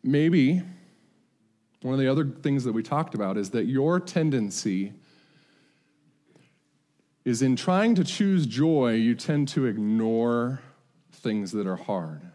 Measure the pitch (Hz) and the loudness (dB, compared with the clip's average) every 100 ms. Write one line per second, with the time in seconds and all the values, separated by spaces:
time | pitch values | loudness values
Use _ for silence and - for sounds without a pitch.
0 | 131 143 160 160 131 180 - - - _ | 2 2 4 4 4 2 -2 -16 -20 _
1 | _ _ _ _ _ _ _ _ 131 135 | _ _ _ _ _ _ _ _ -4 0
2 | 131 143 147 - 147 139 123 113 110 143 | 2 2 0 -2 -2 0 0 -2 -2 -4
3 | 165 107 98 101 98 117 107 131 143 180 | -4 -4 -2 -2 -2 -2 0 2 2 0
4 | 180 175 156 135 104 - 107 95 98 - | 0 0 0 0 -2 -4 -4 -2 -4 -10
5 | _ _ _ _ _ _ _ _ _ _ | _ _ _ _ _ _ _ _ _ _
6 | _ _ _ _ _ _ _ _ _ _ | _ _ _ _ _ _ _ _ _ _
7 | _ _ - 113 131 127 - 185 220 208 | _ _ -4 0 2 2 2 2 4 2
8 | 185 - 202 190 139 113 156 156 123 113 | 0 0 2 2 0 0 2 2 2 2
9 | 113 113 - 147 143 - 127 107 107 110 | 2 0 0 0 0 0 -2 -2 0 0
10 | 113 113 117 120 120 131 - _ _ _ | 2 0 0 0 -2 -6 -12 _ _ _
11 | _ - 120 107 98 104 95 90 - 98 | _ -8 -4 -4 -4 -4 -4 -6 -4 -6
12 | 82 76 87 | -6 -12 -16